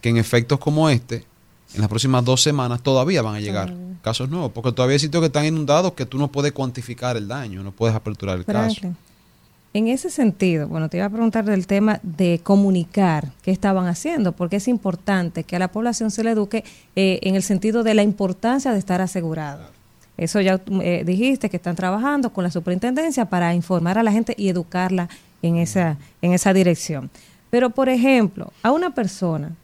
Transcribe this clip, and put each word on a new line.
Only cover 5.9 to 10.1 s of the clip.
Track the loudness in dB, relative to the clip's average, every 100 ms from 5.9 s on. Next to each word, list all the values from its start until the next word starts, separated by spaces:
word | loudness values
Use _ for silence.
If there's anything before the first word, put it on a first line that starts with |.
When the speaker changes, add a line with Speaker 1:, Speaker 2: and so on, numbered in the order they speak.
Speaker 1:
que | -2 -6
tú | -2
no | -2
puedes | 0 -2
cuantificar | -2 -6 -6 -12 -8 -4 -4
el | -6
daño, | -8 -10 -10
no | -12
puedes | -2 0
aperturar | 0 -2 -6 -4 -4
el | -2
caso. | 0 0
Speaker 2:
Franklin, | -2 -6 -10 _ _ _ _ _ _ _
en | -2 0
ese | 0
sentido, | -4